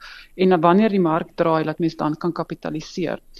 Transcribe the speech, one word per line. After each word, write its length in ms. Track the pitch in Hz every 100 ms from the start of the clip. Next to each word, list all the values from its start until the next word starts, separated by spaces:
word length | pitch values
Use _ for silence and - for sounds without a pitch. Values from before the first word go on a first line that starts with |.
| - - - -
en 120 | 185
dan 120 | 180
wanneer 280 | 170 180 220
die 120 | 202
mark 280 | 170 160 170
draai, 300 | - 165 160
laat 140 | 156 156
mens 180 | 165 160
dan 200 | 156 156
kan 160 | 180
kapitaliseer. 840 | 170 165 160 165 156 - - 165 - _ -